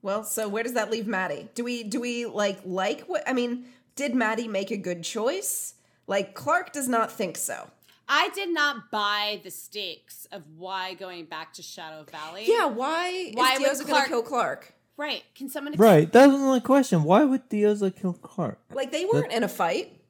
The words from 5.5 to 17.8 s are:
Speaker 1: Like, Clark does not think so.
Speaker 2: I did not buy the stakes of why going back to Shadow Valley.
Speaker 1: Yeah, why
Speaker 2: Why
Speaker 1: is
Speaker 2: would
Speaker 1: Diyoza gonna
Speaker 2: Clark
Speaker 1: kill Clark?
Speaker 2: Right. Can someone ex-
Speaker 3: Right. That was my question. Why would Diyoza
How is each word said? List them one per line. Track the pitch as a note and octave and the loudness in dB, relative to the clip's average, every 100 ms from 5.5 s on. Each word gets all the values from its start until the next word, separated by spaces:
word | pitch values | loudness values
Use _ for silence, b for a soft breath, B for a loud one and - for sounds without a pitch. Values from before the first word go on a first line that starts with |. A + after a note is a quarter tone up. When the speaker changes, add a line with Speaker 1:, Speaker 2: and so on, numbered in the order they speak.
| - - - _ _ - | -6 -8 -14 _ _ -4
Speaker 1:
Like, | G3 G3 - | -4 -4 -6
Clark | C#4+ E4+ F4 | 0 0 -2
does | D4 C4 | -6 0
not | A#3 A3 | 0 0
think | - F#3+ D3+ | -2 -6 -4
so. | - A2+ - _ _ _ - | -6 -8 -12 _ _ _ -2
Speaker 2:
I | C#4+ F#4+ | 0 0
did | G4 G4 | -2 -4
not | D#4+ D4 C4+ - | 0 0 -2 -6
buy | G#3+ G3+ G#3 G#3 G3+ | -2 0 0 -2 -4
the | F#3 | -10
stakes | - - G#3 F#3+ - _ - - | -16 -14 -10 -10 -10 _ -20 -16
of | G3+ D3+ D#3+ | -16 -16 -16
why | F#3 F#3+ F#3 | -10 -6 -8
going | F3+ F#3 F3 D#3 | -10 -12 -12 -12
back | D#3 D#3+ - | -12 -12 -16
to | |
Shadow | - - D#3+ D#3 D3+ | -18 -14 -14 -16 -16
Valley. | D#3 D#3 F3+ A#3 | -12 -12 -4 0
Speaker 1:
Yeah, | A#4 E4 | 2 2
why | A3 C4+ E4 F4+ F#4 E4+ | 0 -2 -2 -2 -4 -6
Speaker 2:
Why | A3 B3+ | 2 2
Speaker 1:
is | C4+ | 4
Speaker 2:
would | C4+ | 2
Speaker 1:
Diyoza | C#4 | 0
gonna | C#4+ | 0
Speaker 2:
Clark | D4+ C4+ | 2 2
Speaker 1:
kill | B3+ | -2
Clark? | A#3 C4 D#3+ C3 - _ _ - | -2 0 0 -2 -12 _ _ -10
Speaker 2:
Right. | D4 A3+ - - | -6 -6 -10 -14
Can | C#4 | -10
someone | D4+ C#4+ | -8 -6
ex- | D4+ | 4
Speaker 3:
Right. | A3 D#3+ D#3+ | 8 8 8
That | A#3 C#4 | 10 10
was | C#4 | 8
my | C4+ C4 | 4 2
question. | B3+ C4+ C4 F3 | 4 4 6 2
Why | D3+ G3 D4 | 6 6 6
would | C4 - | 2 -2
Diyoza | G#3+ G#3 G#3 | 2 2 2